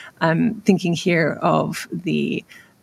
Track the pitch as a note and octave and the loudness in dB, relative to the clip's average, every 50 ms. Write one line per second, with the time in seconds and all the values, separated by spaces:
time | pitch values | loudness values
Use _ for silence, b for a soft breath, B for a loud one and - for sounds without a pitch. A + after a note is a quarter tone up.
0 | B B B - E3 E3 D#3+ E3 - - A3 - - - F#3+ E3 F3+ F3 E3+ D#3 | B B B -2 0 2 2 2 2 0 -2 0 2 4 4 4 2 0 -2 0
1 | - F3+ F3 E3 D#3+ C3+ - - - F3 D#3+ D#3 D3+ D#3 E3 - - - - E3+ | 0 0 2 2 2 0 0 0 0 2 2 2 0 0 -4 -8 -8 -10 -10 -8
2 | F3 E3 D3+ D2 C#2+ - - - - B B B B B B B | -4 -2 -2 -2 -2 -2 -4 -6 -8 B B B B B B B